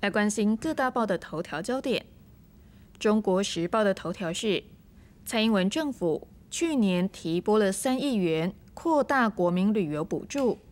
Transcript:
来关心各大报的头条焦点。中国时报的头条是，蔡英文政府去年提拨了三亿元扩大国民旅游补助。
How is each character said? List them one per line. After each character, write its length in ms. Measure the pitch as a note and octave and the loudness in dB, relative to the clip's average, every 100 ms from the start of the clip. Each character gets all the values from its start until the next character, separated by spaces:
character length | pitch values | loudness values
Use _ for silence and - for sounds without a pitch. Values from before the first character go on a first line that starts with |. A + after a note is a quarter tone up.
来 100 | G#3 | 0
关 200 | G#3 G#3 | 0 0
心 260 | G#3 G#3 A3 | 2 2 2
各 160 | D#4+ | -2
大 180 | D4+ C4 | -2 -2
报 140 | B3+ | 0
的 140 | A3 F3+ | 0 -2
头 240 | - D#3 | -4 -8
条 180 | F3 D3 | -6 -6
焦 200 | F#3 B3+ | -4 -4
点。 260 | C#4 G#3+ - - - - - - - - - - | 0 -2 -4 -20 -20 -20 -20 -20 -20 -20 -20 -2
中 220 | A3 G#3+ | 2 2
国 220 | G#3 F#3 | 4 2
时 240 | G3+ - E3+ | 0 -2 -2
报 160 | A3+ | 2
的 100 | G#3 | 2
头 200 | F#3+ - | 0 -4
条 200 | F3+ E3+ | -6 -6
是， 300 | F3 A3+ F3+ - - - - - - | -4 -2 -2 -4 -20 -20 -20 -20 -20
蔡 160 | - A#3 | -6 0
英 120 | A3 | 2
文 160 | G#3 F#3 | 2 2
政 240 | D#4+ D#4 | 0 -4
府 360 | B3+ F3 D#3 - - - | -2 -2 -2 -6 -20 -12
去 260 | - E4+ D4 | -4 -2 2
年 320 | G3+ F3+ F#3+ | 2 2 0
提 320 | - E3+ E3 | -4 -4 -2
拨 180 | F3+ G#3+ | 2 2
了 140 | G3+ | 2
三 280 | G3 C4+ B3+ | 0 -2 0
亿 140 | C#4+ | 0
元 400 | A#3 F3 D#3+ E3+ - - | 0 0 0 -2 -6 -18
扩 280 | - E4+ D#4 | -6 0 2
大 260 | C4+ C#4 A3+ | 2 2 2
国 220 | - F3 | 2 0
民 220 | F3 F#3+ | 2 2
旅 160 | A3 E3 | 2 0
游 140 | D3 | -2
补 200 | D#3 D#3+ - | -4 -6 -6
助。 300 | C#4 B3+ E3+ - | 0 0 0 -6